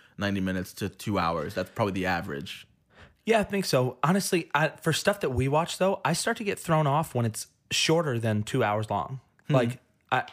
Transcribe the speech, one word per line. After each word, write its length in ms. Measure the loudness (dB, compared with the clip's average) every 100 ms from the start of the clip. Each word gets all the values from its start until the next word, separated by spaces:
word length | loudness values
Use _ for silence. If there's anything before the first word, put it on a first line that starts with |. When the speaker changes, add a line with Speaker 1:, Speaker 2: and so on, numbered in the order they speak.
| _ -6
Speaker 1:
ninety 240 | -4 -2
minutes 320 | -2 -2 -6 -6
to 140 | -8
two 280 | -6 -4 -2
hours. 360 | 0 -2 -4
That's 160 | -6 -6
probably 220 | -2 -2
the 140 | 0 -2
average. 600 | -2 -4 -8 -10 -14 -18 _ _ -20 -20 _ 2
Speaker 2:
Yeah, 140 | 2
I 40 |
think 200 | 2 -2
so. 340 | 2 2 2 0
Honestly, 460 | 0 2 2 -2 0
I, 140 | 0 0
for 220 | 0 -2
stuff 300 | 0 0 0
that 80 | 0
we 180 | 0 2
watch, 300 | 2 0 0
though, 240 | 0 0
I 80 | 0
start 240 | 0 -2 -2
to 60 |
get 160 | -4 -4
thrown 280 | 0 2 4
off 280 | 2 0 0
when 100 | 0
it's 220 | -2 -12 _ -4
shorter 480 | 0 4 4 2 0
than 240 | 0 0
two 220 | 0 0 2
hours 240 | 0 -2
long. 320 | -4 -4 -10 _ _ 0
Speaker 1:
Hmm. 60 |
Speaker 2:
Like, 260 | 2 2 -4 _ _ -2
I, 120 | -2 -2